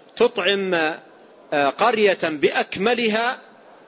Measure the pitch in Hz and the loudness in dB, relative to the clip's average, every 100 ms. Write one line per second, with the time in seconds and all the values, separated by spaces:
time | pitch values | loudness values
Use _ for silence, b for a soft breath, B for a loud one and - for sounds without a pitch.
0 | B - 240 208 185 202 190 170 156 165 | B 0 0 2 -2 0 0 0 -2 -4
1 | - - - - - 147 139 - 220 226 | -14 -20 -20 -20 -4 0 0 2 0 2
2 | 202 175 165 151 165 262 - - 214 240 | 2 2 -4 0 0 0 -4 -4 -2 0
3 | 233 214 240 262 - - - - | 0 -2 -4 -6 -14 -20 -20 -20